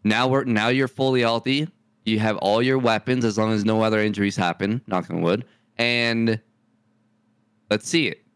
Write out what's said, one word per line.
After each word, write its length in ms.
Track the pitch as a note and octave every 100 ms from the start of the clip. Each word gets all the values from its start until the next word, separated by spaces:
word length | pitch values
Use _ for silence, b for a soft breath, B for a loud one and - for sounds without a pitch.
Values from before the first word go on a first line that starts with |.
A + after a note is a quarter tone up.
Now 240 | G#2+ A2 B2+
we're, 180 | C3+
now 240 | C3+ G#2+ A2+
you're 200 | C3 C3
fully 320 | - C3 B2+
healthy. 480 | A#2 A#2 B2+ C3+ D#3 _ _ _ -
You 120 | G#2+
have 200 | A2 G#2
all 220 | G2 A2
your 180 | B2+ C3
weapons 460 | B2 G#2+ B2+ B2+
as 140 | A#2 G#2
long 140 | A2
as 120 | A2
no 180 | G#2 A2
other 180 | A2 G#2+
injuries 340 | G#2+ G2+ G2+
happen, 460 | F#2+ F2+ E2 G2 A#2 -
knock 200 | F#2 F2
on 100 | E2+
wood. 220 | E2+ F#2 B2 b b -
And 640 | A#2 A#2+ A#2 A#2 A#2 A2 _ _ _ _ _ _ _ _ _ _ _ _ _
let's 180 | G#2+ -
see 200 | E3+ B2
it. 160 | D2 _